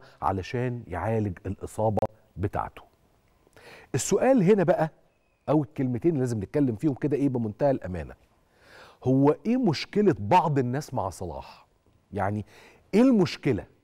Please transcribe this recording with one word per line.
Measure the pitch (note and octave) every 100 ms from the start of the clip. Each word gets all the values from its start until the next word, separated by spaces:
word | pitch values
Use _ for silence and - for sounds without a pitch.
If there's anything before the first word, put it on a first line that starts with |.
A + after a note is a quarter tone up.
| - _
علشان | - F#2+ F2+ B2 B2+ B2 A2
يعالج | F2 G2 A2+ G#2 E2+ -
الإصابة | F#2+ - - A2 G2+ G#2 - _ -
بتاعته. | G2 - - - - _ _ _ _ _ _ - - - - -
السؤال | - G3 A#3 C4+
هنا | F3 G#3+
بقى، | E3+ - D#3 - _ _ _ _ -
أو | D3+
الكلمتين | D3 - C3 A#2+ E3
اللي | D#3+
لازم | B2+ A2+
نتكلم | F#2+ D3+ C#3 A2
فيهم | D#3
كده | C3 D3+ C3+
إيه | C#3
بمنتهى | B2 A2+ G2+ C#3+
الأمانة، | C3 F2+ F2+ C#2 - _ _ _ _ _ - - _
هو | B2+ C3 C#3 D3+ -
إيه | B3
مشكلة | A#3 C#3+ - G3 G#3 C3
بعض | G#2 F3+ D#3+ C#3
الناس | B2 B2+ D3+
مع | B2+ F#2+
صلاح؟ | - F2+ C#2 - - _ _ _ _ _
يعني | F#2+ F#2+ G#2 G2+ - - _ _
إيه | G3
المشكلة؟ | C4 A#3 F3 - D3+ G#2 C#2+ _